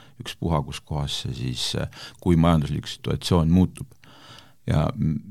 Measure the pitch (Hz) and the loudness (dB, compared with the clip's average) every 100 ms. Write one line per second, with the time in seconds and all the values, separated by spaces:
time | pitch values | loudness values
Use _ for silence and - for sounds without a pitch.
0 | - - - - 85 78 67 - - 76 | -20 -16 -16 -6 0 0 -2 -10 -8 -6
1 | 71 - - 64 64 - - - - - | -4 -6 -8 -6 -6 -4 -4 -4 -6 -10
2 | - - 92 85 82 80 71 71 - - | -18 -2 4 6 6 4 0 -4 -8 -10
3 | - 71 - 90 80 92 87 - - - | -6 -6 2 2 6 4 4 0 -16 -16
4 | - - - - - _ - 78 78 - | -20 -20 -20 -20 -20 _ -2 0 0 0
5 | 80 73 - | -2 -2 -8